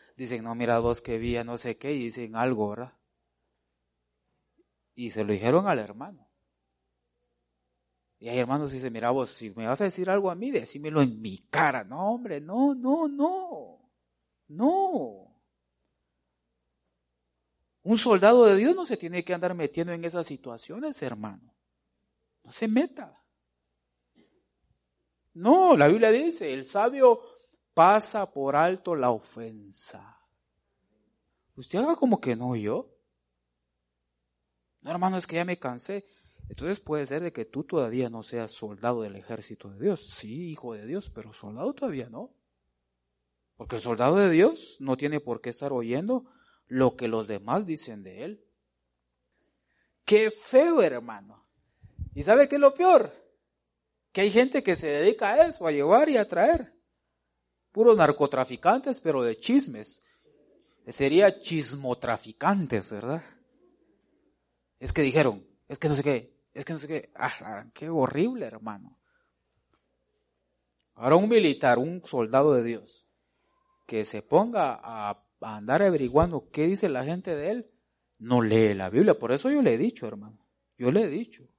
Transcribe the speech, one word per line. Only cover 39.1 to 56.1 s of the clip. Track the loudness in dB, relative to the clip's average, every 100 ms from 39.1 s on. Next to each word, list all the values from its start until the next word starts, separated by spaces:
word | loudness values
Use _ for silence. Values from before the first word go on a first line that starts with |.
| -12
ejército | -14 -14 -14 -18 -18
de | -6
Dios. | -4 -4 -8 -18
Sí, | -14 -12 -12
hijo | -14 -14
de | -14 -10
Dios, | -10 -12
pero | -18 -18
soldado | -18 -16 -10 -8
todavía | -8 -8 -8 -12
no. | -14 -18 _ _ _ _ _ _ _ _ _ _ _ _ -20
Porque | -12 -8
el |
soldado | -6 0 2 4
de | 4
Dios | 4 4 2 -14 -10
no | -6 -4
tiene | -4 -6
por | -6 -10
qué | -10
estar | -8 -6
oyendo | -6 -4 -4 -2 -4 -6 _ _ _ -6
lo | 0 0 0
que | -4
los | -4 -6
demás | -8 -4 -4 -4
dicen | -10 -12 -16
de | -16 -14 -14
él. | -16 _ _ _ _ _ _ _ _ _ _ _ _ _ _ _ _
Qué | 2 4 2
feo, | -4 2 4 4 4
hermano. | 2 0 -10 -16 -16 -20 _ _ _ _ -20 -14 -12
¿Y | -4
sabe | 4 6 6
qué | 6
es |
lo | 4 6
peor? | 6 6 4 -10 _ _ _ _ _ _ _ _ _
Que | 0
hay | 2
gente | 4 4 2
que | -2 -2
se | 0
dedica | 2 2 2 2
a | 4 4
eso, | 2 -2
a |
llevar | 0 4 4
y | 4